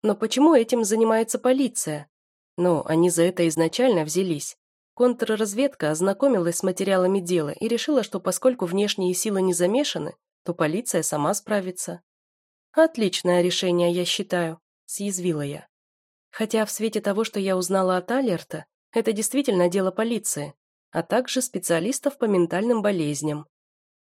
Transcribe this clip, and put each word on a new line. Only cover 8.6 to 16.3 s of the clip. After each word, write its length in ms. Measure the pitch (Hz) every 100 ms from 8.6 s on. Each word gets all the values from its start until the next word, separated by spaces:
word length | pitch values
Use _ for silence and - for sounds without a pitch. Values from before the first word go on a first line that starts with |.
| 180
внешние 480 | 185 208 202 180
силы 280 | 180 220 196
не 120 | 185
замешаны, 600 | 170 180 233 294 170 151 - _ _ -
то 80 |
полиция 500 | 170 156 175 254 185
сама 300 | 160 151 147
справится. 680 | 208 - 208 185 185 - 175 _ _ _ _ _ _ _
"Отличное 680 | - 320 320 208 - 180 175
решение, 500 | 180 180 185 175 175
я 140 | 175 175
считаю", 540 | - 190 180 165 165 _ _ _
съязвила 560 | - 202 190 180 151
я. 260 | 143 151 - _ _ _ _ _ _